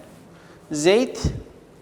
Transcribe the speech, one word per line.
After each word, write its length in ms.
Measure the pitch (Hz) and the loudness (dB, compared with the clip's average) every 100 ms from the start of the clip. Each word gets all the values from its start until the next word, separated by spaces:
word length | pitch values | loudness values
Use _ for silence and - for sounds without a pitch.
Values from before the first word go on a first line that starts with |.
| - - - - - - - | -20 -20 -20 -20 -20 -20 -10
Zeyd 460 | 151 160 214 254 - - - - - - - | 0 2 4 2 -4 -6 -6 -12 -20 -20 -18